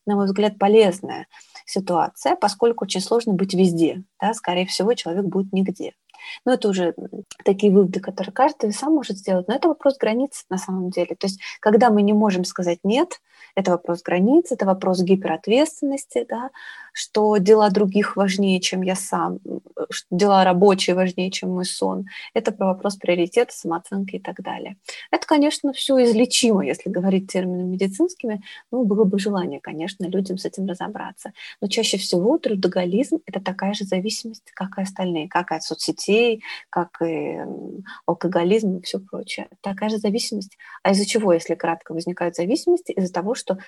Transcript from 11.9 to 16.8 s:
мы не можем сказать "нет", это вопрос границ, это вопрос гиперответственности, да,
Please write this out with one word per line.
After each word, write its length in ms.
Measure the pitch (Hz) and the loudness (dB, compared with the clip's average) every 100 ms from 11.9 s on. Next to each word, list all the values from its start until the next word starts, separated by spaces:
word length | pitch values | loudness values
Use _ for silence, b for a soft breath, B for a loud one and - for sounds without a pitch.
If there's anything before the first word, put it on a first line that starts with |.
мы 100 | 208 | 6
не 140 | 202 | 4
можем 300 | 208 214 185 | 4 4 2
сказать 340 | 180 - 175 170 | -2 -4 -2 -2
"нет", 380 | 196 240 349 - b b b - | 0 2 0 -4 b b b -2
это 160 | 190 | 0
вопрос 300 | 175 - - | 0 0 -6
границ, 480 | - 175 202 311 349 | -2 2 4 4 4
это 140 | 247 | 0
вопрос 380 | 190 190 190 185 | 0 0 0 2
гиперответственности, 1200 | 180 190 175 160 - 240 311 - 285 277 - 247 233 | 4 2 2 -4 2 2 2 0 -4 -4 -4 -4 -4
да, 220 | 226 262 B B B | -6 -8 B B B